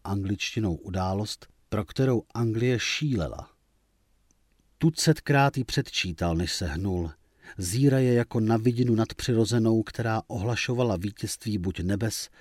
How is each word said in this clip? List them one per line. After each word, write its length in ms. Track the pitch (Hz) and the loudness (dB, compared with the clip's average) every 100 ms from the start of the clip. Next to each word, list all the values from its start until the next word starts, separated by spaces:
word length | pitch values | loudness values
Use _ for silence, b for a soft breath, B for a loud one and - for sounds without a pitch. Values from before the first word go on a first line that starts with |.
angličtinou 720 | - 101 95 104 - 120 107 80 | -6 -4 -2 -4 -4 -2 -2 -2
událost, 720 | - 92 92 98 107 - - _ _ | -4 -4 -2 -2 -4 -8 -16 _ _
pro 160 | 107 98 | -6 -4
kterou 380 | - 135 117 - | -2 0 0 -2
Anglie 460 | 120 117 110 123 120 | -4 -2 0 0 0
šílela. 680 | - - 151 117 71 53 - _ _ _ _ _ _ _ _ _ _ _ _ _ | -2 -2 -2 0 -2 -6 -14 _ _ _ _ _ _ _ _ _ _ _ _ _
Tucetkrát 800 | 165 - - 151 - 143 139 131 | 0 2 2 2 2 4 4 2
ji 60 | |
předčítal, 720 | 120 - 135 - 92 80 87 82 | -2 -2 -2 -4 -4 -2 0 0
než 180 | 87 | 0
se 140 | - 90 | -4 -4
hnul. 440 | 78 98 90 82 - B B B - | -4 -2 -2 -4 -8 B B B -8
Zíra 420 | 90 117 143 135 | -4 2 4 6
je 140 | 127 | 4
jako 260 | 120 117 120 | 4 2 0
na 180 | 110 113 | 2 2
vidinu 380 | 120 117 123 113 | 2 2 2 2
nadpřirozenou, 880 | 113 - - 113 107 117 113 113 | 0 -2 0 2 2 4 4 2
která 380 | 107 - 113 110 - | 0 -4 -2 -2 -4
ohlašovala 680 | 107 107 113 - 123 123 95 | -4 -2 -2 -2 0 0 0
vítězství 640 | 101 - 110 - 113 104 | -2 -4 -8 -6 -4 -2
buď 220 | 92 - | -2 -2
nebes, 500 | 90 101 113 - - B | -2 0 -2 -4 -10 B